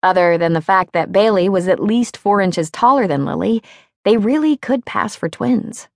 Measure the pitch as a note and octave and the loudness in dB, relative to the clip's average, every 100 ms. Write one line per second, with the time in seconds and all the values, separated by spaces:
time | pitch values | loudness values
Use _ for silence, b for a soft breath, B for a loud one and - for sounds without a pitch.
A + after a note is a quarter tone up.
0 | F#3 F#3 F3 E3+ E3+ E3 D#3+ F#3+ F#3 F3 | 2 2 2 2 0 -2 2 0 0 -4
1 | D#3+ F#3 A3 G#3 F3+ F#3+ F3+ F#3 G#3 A3+ | -2 2 2 2 2 0 0 -2 0 0
2 | A#3+ - - G3+ F#3 F3 D#3+ - A#3+ C#4 | -2 -6 0 2 2 0 -4 0 2 2
3 | G#3 C#3+ C#3 D3 F#3 A3+ B B B _ | 0 -2 -2 -2 -2 -2 B B B _
4 | - A3+ G#3 D4 D#4 D4 - C4 - - | 0 2 2 0 0 -2 -2 -4 -4 -4
5 | G#3 - E3+ - - B3+ - - - | -6 -4 -8 -4 -2 -2 -4 -14 -20